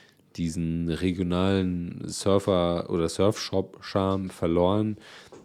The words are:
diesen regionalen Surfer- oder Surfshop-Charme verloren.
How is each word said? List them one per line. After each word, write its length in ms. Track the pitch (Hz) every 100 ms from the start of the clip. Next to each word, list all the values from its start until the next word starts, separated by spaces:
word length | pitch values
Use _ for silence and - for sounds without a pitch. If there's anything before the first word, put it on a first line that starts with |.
| - _ _ -
diesen 540 | 85 85 82 82 85
regionalen 1120 | 78 92 85 87 87 95 98 92 87 85 90 82
Surfer- 800 | - 101 98 104 92 87 85 -
oder 180 | 87 82
Surfshop-Charme 1200 | - 98 107 - 95 92 - - 101 95 98 95
verloren. 680 | - 87 87 87 104 107 104 - - - -